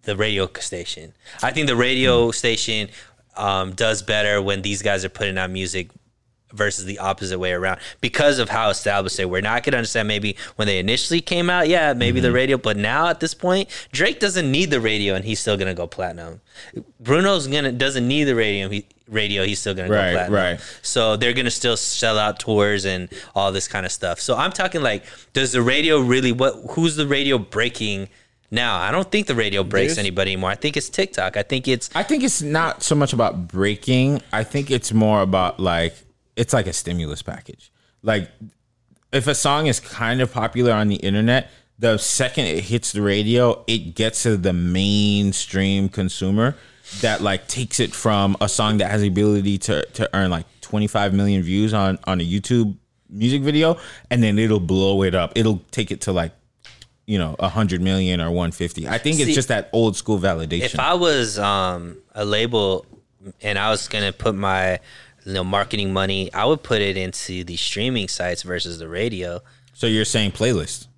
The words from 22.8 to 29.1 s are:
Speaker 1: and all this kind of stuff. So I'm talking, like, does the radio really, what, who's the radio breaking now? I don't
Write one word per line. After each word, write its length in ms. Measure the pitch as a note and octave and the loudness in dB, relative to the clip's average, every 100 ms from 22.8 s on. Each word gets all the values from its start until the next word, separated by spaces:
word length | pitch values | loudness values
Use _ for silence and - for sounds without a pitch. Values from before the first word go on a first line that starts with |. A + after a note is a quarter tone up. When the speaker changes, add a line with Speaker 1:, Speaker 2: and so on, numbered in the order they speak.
| G2 | -2
Speaker 1:
and 240 | F#2 F2+ - - | -4 -6 -14 -8
all 180 | - G2 | -2 0
this 160 | F#2+ - | 0 -4
kind 160 | G2+ | -6
of 80 | F#2 | -6
stuff. 280 | - F#2 E2 | -4 -4 -4
So 180 | - A#2+ | -2 0
I'm 140 | E3 | -2
talking, 320 | - F#3 E3+ | -2 -4 -2
like, 220 | C3 G#2 - - - | -2 -2 -8 -20 -6
does 200 | - C3+ | -2 0
the 80 | B2 | 2
radio 380 | A#2+ C3+ D#3 D3+ | 4 4 4 4
really, 300 | B2 B2+ B2+ | 4 4 4
what, 220 | A#2+ C3 - - | 2 2 0 -8
who's 240 | - E3 D3+ | 0 0 0
the 100 | D3 | 0
radio 320 | C#3 C#3 C3 | 2 2 0
breaking 680 | G2 G#2 A#2 - A2 G2 G2 _ _ _ _ | 0 -2 -2 -2 -4 -4 -8 _ _ _ _
now? 260 | A2 A#2+ F#2+ | -2 0 0
I 120 | F#2 | 0
don't 200 | D3+ F#3+ | -2 0